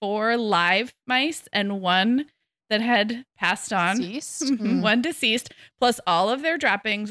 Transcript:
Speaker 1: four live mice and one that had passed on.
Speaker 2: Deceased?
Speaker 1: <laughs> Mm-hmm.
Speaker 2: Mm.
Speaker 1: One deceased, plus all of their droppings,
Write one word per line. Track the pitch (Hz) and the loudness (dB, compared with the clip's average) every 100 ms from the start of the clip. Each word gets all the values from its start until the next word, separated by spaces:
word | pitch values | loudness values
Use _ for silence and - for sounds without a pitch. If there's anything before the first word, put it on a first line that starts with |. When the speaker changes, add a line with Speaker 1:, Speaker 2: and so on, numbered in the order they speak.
Speaker 1:
four | 202 208 220 240 | -6 -2 0 0
live | 220 180 170 190 247 - - | 2 2 2 2 -2 -8 -4
mice | 254 294 311 - | -2 -2 -4 -6
and | 208 202 202 | -4 -2 -2
one | 180 185 220 254 294 _ _ _ _ | 0 2 4 2 -2 _ _ _ _
that | 214 | -2
had | 226 240 214 233 262 _ | 2 2 2 -4 -12 _
passed | 180 202 - | -2 -2 -2
on. | 196 175 214 | 0 0 0
Speaker 2:
Deceased? | 180 247 - - | -4 -6 -10 -6
Speaker 1:
<laughs> | 277 | -2
Mm-hmm. | 247 208 262 | 0 0 2
Speaker 2:
Mm. | |
Speaker 1:
One | 214 226 | 2 2
deceased, | 294 330 233 226 - - - _ | 0 -2 0 -2 -4 -16 -20 _
plus | 247 233 - | 0 2 0
all | 170 196 | 2 2
of | 262 | 0
their | 311 330 | -2 0
droppings, | 277 202 220 208 208 | 0 0 -2 -4 -4